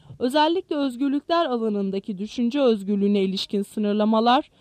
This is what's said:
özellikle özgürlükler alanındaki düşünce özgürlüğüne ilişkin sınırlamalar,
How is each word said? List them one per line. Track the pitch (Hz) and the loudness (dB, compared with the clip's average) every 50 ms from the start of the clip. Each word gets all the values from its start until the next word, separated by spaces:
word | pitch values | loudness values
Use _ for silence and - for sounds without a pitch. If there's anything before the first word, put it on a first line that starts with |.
| - - - - | -16 -16 -10 -4
özellikle | 233 254 269 302 302 320 339 370 - - 320 | -4 0 2 2 2 2 2 -2 -2 -4 -2
özgürlükler | 294 277 269 247 233 277 277 277 285 - - 330 339 339 | -2 -2 -2 -2 -2 -2 -2 -2 -2 -2 0 0 0 0
alanındaki | 277 247 233 226 220 208 202 196 196 190 196 - - 202 180 | 0 -2 -2 -2 -2 -2 -2 -2 -4 -4 -6 -6 -8 -8 -8
düşünce | 208 214 - 254 233 233 262 294 | -8 -8 -4 -2 -2 0 0 2
özgürlüğüne | 269 240 226 196 190 190 208 196 196 202 202 202 | 2 2 2 2 0 -2 0 0 2 2 2 2
ilişkin | 190 196 185 196 - - - 196 | 2 0 -2 -4 -6 -4 -4 -4
sınırlamalar, | 202 - - 226 208 208 202 208 208 214 226 220 226 240 247 294 - - _ _ | -4 -4 -4 -4 -2 0 0 2 2 2 2 4 4 4 4 2 2 -2 _ _